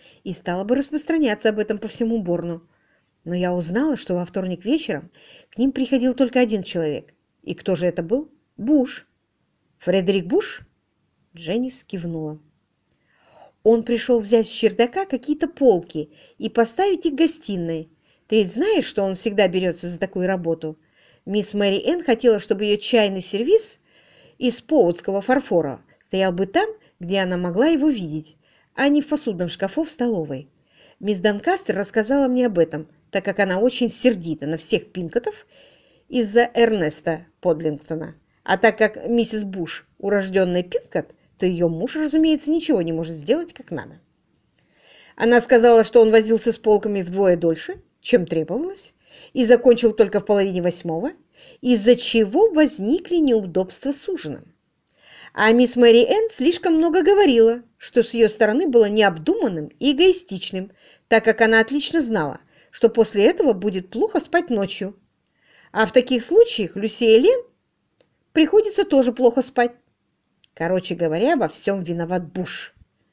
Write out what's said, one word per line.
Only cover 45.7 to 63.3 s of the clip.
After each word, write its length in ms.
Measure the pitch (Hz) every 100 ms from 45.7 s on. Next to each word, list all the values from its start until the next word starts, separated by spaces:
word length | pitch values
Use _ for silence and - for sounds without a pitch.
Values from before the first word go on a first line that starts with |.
| 226
что 180 | 220 247
он 100 | 220
возился 400 | 220 220 226 233
с 60 | 226
полками 440 | 220 208 208 202
вдвое 340 | 175 190 190 175
дольше, 460 | 170 160 - 381 _ _
чем 260 | - 247 170
требовалось, 680 | 160 156 226 359 392 - _ _ - -
и 100 | -
закончил 480 | 226 240 254 233 233
только 300 | 214 202 202
в 40 | 202
половине 360 | 202 196 180
восьмого, 500 | 175 170 170 160 269 - _ _ - -
из-за 340 | 247 233 208 240
чего 540 | - 226 202 277 453
возникли 640 | 311 302 - 202 349 - 349
неудобства 760 | 285 220 190 180 185 - 269
с 160 | 277 -
ужином. 480 | 349 156 131 - _ _ _ _ _ _ - - -
А 140 | 214
мисс 240 | 233 247 240
Мэри 300 | 233 233 -
Энн 240 | 415 440
слишком 460 | - 269 349 359 320
много 280 | 330 349
говорила, 580 | 320 403 381 233 226 240 - _
что 260 | - 247
с 100 | 233
ее 160 | 233 214
стороны 380 | - 214 247 359
было 200 | 240 208
необдуманным 800 | 214 202 160 156 440 269 165 151 -
и 120 | 269
эгоистичным, 800 | 277 370 359 - 185 - 190 190 _ _ _ -
так 160 | 220 226
как 160 | 220
она 180 | 220 226
отлично 420 | 220 285 - 320
знала, 380 | 240 214 147 - _ _ _
что 160 | - 226
после 380 | 226 214 208
этого 260 | 226